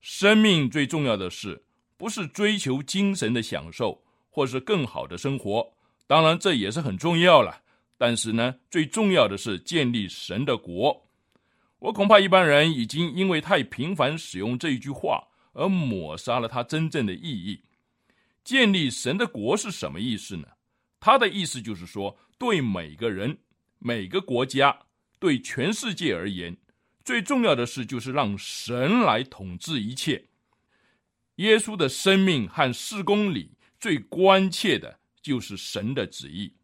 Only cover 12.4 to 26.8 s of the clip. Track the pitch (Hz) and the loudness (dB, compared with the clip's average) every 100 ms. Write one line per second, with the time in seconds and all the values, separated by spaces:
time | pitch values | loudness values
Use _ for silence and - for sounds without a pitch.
12.4 | 170 143 160 151 113 147 170 147 190 165 | 6 6 4 0 -4 -2 -2 0 0 0
13.4 | 156 185 123 - 151 190 135 160 - 92 | 0 0 0 -6 -6 0 -2 -2 -10 -6
14.4 | 104 123 170 127 135 135 - 131 - _ | -4 -4 -2 -4 -6 -8 -4 -4 -4 _
15.4 | _ - 170 185 147 101 78 78 - 123 | _ -4 -2 0 0 -4 -6 -10 -4 -2
16.4 | 117 120 123 156 160 156 110 92 170 120 | -2 -6 -4 -2 -2 -2 -2 -4 -8 -10
17.4 | 87 98 _ _ _ _ _ _ _ _ | -8 -12 _ _ _ _ _ _ _ _
18.4 | - 269 233 190 143 - 123 175 233 117 | -2 4 4 4 0 -2 -4 -2 -2 -4
19.4 | 104 202 208 - 78 73 120 107 - 92 | -2 -2 -2 -8 -8 -6 -6 -6 -8 -12
20.4 | 71 _ _ _ _ _ - 269 226 202 | -14 _ _ _ _ _ 4 4 4 -2
21.4 | 165 127 113 98 87 104 98 - _ _ | -6 -6 -10 -12 -12 -8 -8 -8 _ _
22.4 | 247 196 127 92 80 76 117 95 107 156 | -2 0 0 -4 -8 -6 -6 -4 -6 -8
23.4 | _ _ _ _ 117 117 92 185 185 120 | _ _ _ _ -6 -6 -4 -6 -4 -2
24.4 | 135 131 139 - _ _ _ _ 185 131 | -2 2 2 2 _ _ _ _ 0 0
25.4 | - - 143 214 240 180 165 90 95 92 | -2 -4 -2 -2 -6 -4 -2 -2 -4 -6
26.4 | 85 87 _ _ | -8 -12 _ _